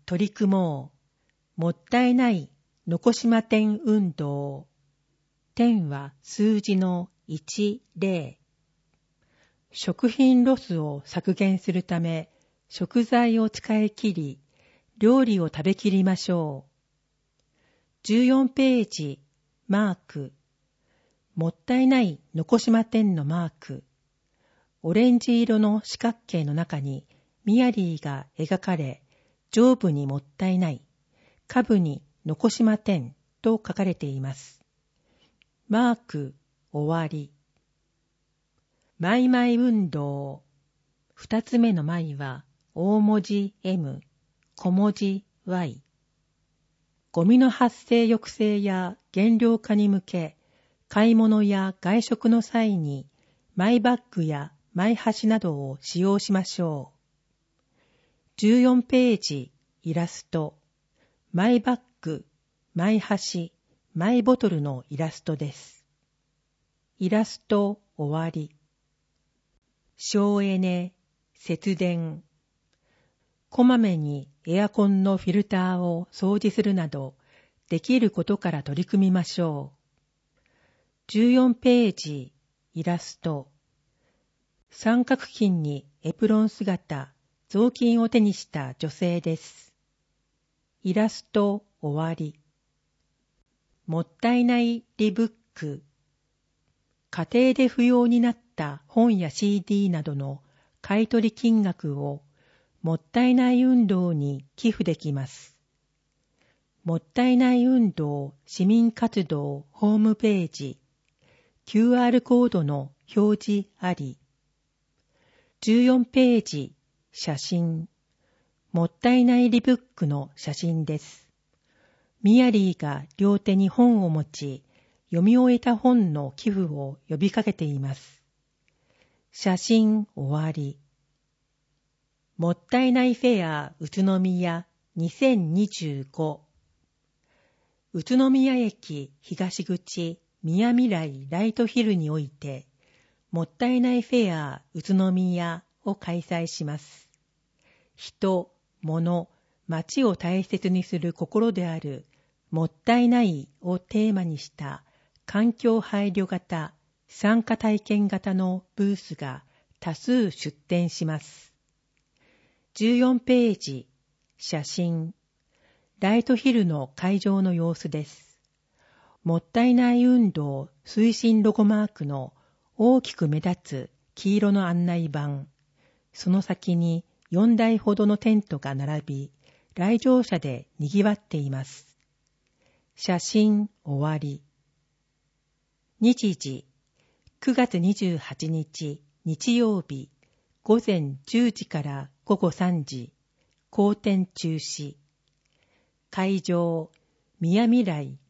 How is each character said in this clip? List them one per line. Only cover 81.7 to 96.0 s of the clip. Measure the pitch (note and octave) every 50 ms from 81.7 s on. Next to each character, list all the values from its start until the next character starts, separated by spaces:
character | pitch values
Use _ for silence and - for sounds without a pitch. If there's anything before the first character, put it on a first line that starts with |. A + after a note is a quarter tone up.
| B3 B3 A#3
ー | G3 F#3
ジ、 | - - D3+ D3 C#3 B2+ - _ _ _ _ _ _ _ _ _
イ | E3 D#3
ラ | F3 F3 E3+
ス | - - - _
ト。 | - E3 D3+ C#3 - _ _ _ _ _ _ _ _ _ _ _ _ _ _ _ _ _ _ _ _ _ _ _ _ _
三 | _ - - A3 A#3+ B3 A#3+
角 | - C4 - -
巾 | - - - G#3+ G3 F3+ E3 D3+
に | D3 C#3+ C3+ - _ _ _ -
エ | D#3+ -
プ | - A3
ロ | G#3+ G#3+ G#3+ A3
ン | G#3+
姿、 | - - G3+ G3 F3+ - _ _ D#3 C3+ C3+ - _ _ _ _ _ _ _ _
雑 | - G3+ A#3 B3
巾 | B3 - A#3+ A#3 A#3 A#3
を | A3+ A3+
手 | - A#3
に | G#3 G3+ F3+
し | - -
た | _ - D3+ C3+ B2+ C3
女 | _ E3 D3
性 | - - F3+ F3 F3 E3+
で | - E3 D#3+
す。 | - - - - - _ _ _ _ _ _ _ _ _ _ _ _ _ _ _ _ _ _ _ _ _ _ _ _ -
イ | F#3 F3+
ラ | G#3 A3 G#3+
ス | - - -
ト | _ - G#3+ G3+ G3+ G3+ G#3 _ _ _ _
終 | - D3 C#3+ D#3 D#3+
わ | E3 E3
り。 | - D#3 D3 - _ _ _ _ _ _ _ _ _ _ _ _ _ _ _ _ _ _ _ _ _ _ _ _ _ _ _ _ _ _
も | E3+ D#3+ E3+
っ | E3 _ _ _
た | - A#3 B3
い | B3 A#3+
な | A#3+ B3 A#3+
い | A#3+ A#3 A#3 A3+ _ _ _
リ | - G#3+ G#3+
ブ | F#3 A#3 A3+
ッ | A3+ _ _ _ _ _
ク。 | - D#3+ D3 C#3 D3+ _ _ _ _